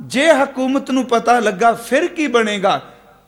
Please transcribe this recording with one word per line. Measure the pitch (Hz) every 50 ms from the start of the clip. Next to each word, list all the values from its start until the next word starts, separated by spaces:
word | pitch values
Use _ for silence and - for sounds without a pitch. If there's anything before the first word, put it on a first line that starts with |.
"ਜੇ | 147 123 120 254 302 330 302
ਹਕੂਮਤ | 262 277 269 - 254 262 262 269 277 269 -
ਨੂੰ | 254 262 247
ਪਤਾ | 254 240 226 - 233 240 247
ਲੱਗਾ | 208 214 196 180 233 233 214
ਫਿਰ | - - - 240 285 359
ਕੀ | 339 - 330 302
ਬਣੇਗਾ? | 269 240 233 220 208 208 196 180 196 156 135 - - - - _ - - _ _